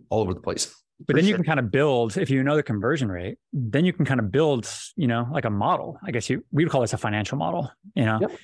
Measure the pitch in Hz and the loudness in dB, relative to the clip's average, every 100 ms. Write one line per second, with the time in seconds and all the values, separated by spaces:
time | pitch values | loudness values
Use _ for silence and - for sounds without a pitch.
0 | - 107 98 92 - - - - _ - | -4 -2 0 -2 -4 -6 -6 -10 _ -10
1 | - 147 190 190 151 151 113 131 147 127 | 0 2 4 2 2 0 2 2 4 2
2 | 113 165 196 135 139 151 143 107 110 156 | 0 -2 0 2 2 0 0 -2 0 0
3 | 113 90 90 - _ 147 117 123 180 170 | -2 -4 -8 -10 _ -4 0 2 2 2
4 | 135 131 107 131 156 131 - - - - | 0 0 0 2 2 2 -2 -10 -12 -2
5 | 131 117 120 151 117 101 120 185 - - | 0 0 -2 -2 -2 0 0 0 -4 -10
6 | 190 120 - 131 - 139 165 135 113 113 | -6 -4 -2 -4 -2 0 2 2 0 0
7 | 113 104 101 143 165 175 143 - 196 196 | -2 -2 -2 -4 -2 -2 -4 -10 -8 -2
8 | 110 110 - - | 0 2 -2 -6